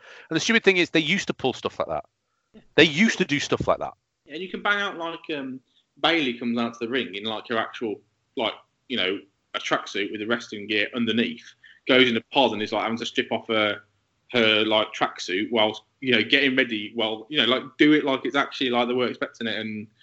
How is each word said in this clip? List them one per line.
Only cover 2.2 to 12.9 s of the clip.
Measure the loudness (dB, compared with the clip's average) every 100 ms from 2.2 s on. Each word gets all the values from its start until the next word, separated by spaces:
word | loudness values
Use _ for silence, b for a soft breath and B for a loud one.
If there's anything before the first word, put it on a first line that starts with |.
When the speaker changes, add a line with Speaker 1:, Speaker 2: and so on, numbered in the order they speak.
| _ _ _
Speaker 2:
Yeah. | -20 _
Speaker 1:
They | 6
used | 6 6 2 2
to |
do | 0 0
stuff | 0 0 2
like | 0
that. | -2 -10 _ _ -16
Speaker 2:
Yeah, |
and | -12
you | -10
can | -4
bang | -2 -2
out, | -2 -6
like, | -8 -10 -8 -8
um, | -8 -12 -18 _ _ _
Bayley | 2 2 0
comes | -2 -2 0
out | -2
to | -4
the | -4
ring | -2 -4
in, | -8
like, | -8 -8 -4
her | -4
actual, | -4 -6 -6 -6 _ _ _ -4
like, | -4 -4 _ _ -6
you | -2
know, | -2 -2 -8 _ _
a | -10
tracksuit | -2 -2 -2 -6 -4
with | -6
the | -2
wrestling | -4 -4 -12 -2
gear | 0 0
underneath, | -2 0 0 0 -4 -16 _ b b 4
goes | 6 6
in | 2
a | 0
pod | 2 2
and | 0
is, | -2
like, | -2
having | -2